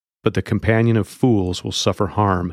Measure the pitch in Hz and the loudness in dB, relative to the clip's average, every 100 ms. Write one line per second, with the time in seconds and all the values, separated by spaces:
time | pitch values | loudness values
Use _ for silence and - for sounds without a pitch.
0 | _ _ - 95 - 107 113 113 117 113 | _ _ -4 -2 -4 -2 0 2 2 2
1 | 95 - 131 107 90 90 98 - 107 - | -2 0 2 2 0 -4 -6 -4 -2 -2
2 | 95 - 101 92 87 | -2 0 2 2 -2